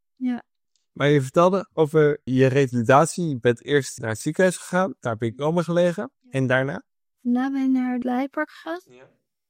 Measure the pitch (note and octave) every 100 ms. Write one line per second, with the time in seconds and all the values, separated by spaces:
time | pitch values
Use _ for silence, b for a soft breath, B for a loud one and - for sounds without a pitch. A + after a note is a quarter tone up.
0 | _ _ B3+ A#3+ - _ _ _ _ -
1 | C#3+ D3 C3 - F3+ F#3+ F3 - D#3 D#3
2 | D3+ C#3+ - C3 C3 C3 C3+ A#2+ A2+ C3
3 | D#3+ - E3+ C3 A#2+ A#2 - C#3+ C3 -
4 | A#2 A2 D3+ D#3 F#3 F3 - F3+ F#3+ -
5 | B2 A2 A#2 B2+ D3 E3+ E3 E3+ F3 E3+
6 | A#3+ - _ C3+ C3 B2+ C3+ F3 - _
7 | _ _ A#3+ A#3+ C4+ C4+ C4 C4 B3+ B3
8 | B3 B3 C#4 - D4+ - D#4+ F4 - B3+
9 | C4+ _ _ _ _